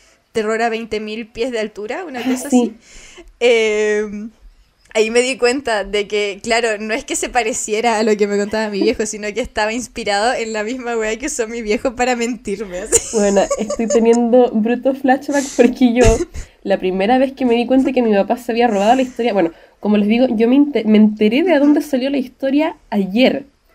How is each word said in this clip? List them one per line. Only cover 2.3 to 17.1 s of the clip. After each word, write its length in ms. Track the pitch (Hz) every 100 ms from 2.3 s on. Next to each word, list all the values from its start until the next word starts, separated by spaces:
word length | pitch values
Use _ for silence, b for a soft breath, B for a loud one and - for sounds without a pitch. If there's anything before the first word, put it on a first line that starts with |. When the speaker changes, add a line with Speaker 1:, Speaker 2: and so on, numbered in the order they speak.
| 254 277
Speaker 2:
sí. 0 |
Speaker 1:
así. 260 | 247 226 - B B B B B -
Em, 880 | 240 226 220 214 214 208 214 208 220 _ - _ _ _ _
ahí 160 | 220 220
me 100 | 233
di 140 | 254 254
cuenta 460 | 240 277 262 214
de 220 | 196 208 202
que, 320 | 208 208 196
claro, 360 | 226 226 226 208
no 140 | 214
es 100 | 233
que 120 | - 349
se 120 | 311
pareciera 680 | 254 220 - - 208 240 214
a 40 |
lo 120 | 226 214
que 100 | 208
me 100 | 202
contaba 300 | 202 220 214
mi 100 | 202
viejo, 240 | 208 240 214
sino 260 | 214 208
que 60 | 202
estaba 320 | 254 - 214
inspirado 600 | 233 220 - 208 202 226
en 180 | 262 226
la 100 | 214
misma 320 | 208 254 240 233
wea 200 | 214 226
que 80 | 285
usó 200 | - 220
mi 140 | 233
viejo 320 | 208 214 269 240
para 180 | 247 240
mentirme, 600 | 233 226 - 196 208 180
así. 200 | 214 254 -
Speaker 2:
Bueno, 380 | 226 202 196 - 554
estoy 340 | 214 587 220
teniendo 600 | 233 226 240 233 247 240
bruto 440 | 220 220 247 262
flashback 600 | 269 262 269 - 285 277
porque 400 | - 247 - 247
yo, 100 | 233 226 226 349 B B B
la 160 | - 190
primera 400 | 185 185 202